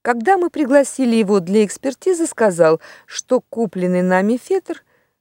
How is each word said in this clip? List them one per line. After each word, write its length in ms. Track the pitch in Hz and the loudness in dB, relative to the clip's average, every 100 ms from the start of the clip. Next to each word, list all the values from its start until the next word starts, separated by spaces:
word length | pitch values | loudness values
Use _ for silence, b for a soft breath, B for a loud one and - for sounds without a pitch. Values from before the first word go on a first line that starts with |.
Когда 360 | 240 240 226 381 | 0 0 2 0
мы 120 | 349 | 0
пригласили 640 | - 262 285 269 - 254 | -2 2 2 2 -2 0
его 240 | 226 196 202 | 0 2 0
для 240 | 170 208 | 0 0
экспертизы, 640 | 208 - 269 254 370 349 330 | 0 -4 -8 -4 -2 -2 -4
сказал, 540 | - 220 170 160 160 B B | 0 0 4 2 2 B B
что 360 | B - - 254 | B -16 -2 -2
купленный 600 | _ 226 220 185 180 180 | _ -6 -6 -4 -2 0
нами 360 | 180 185 202 247 | 2 0 0 -4
фетр 460 | - 381 - 339 _ _ _ _ | -2 -4 -4 -14 _ _ _ _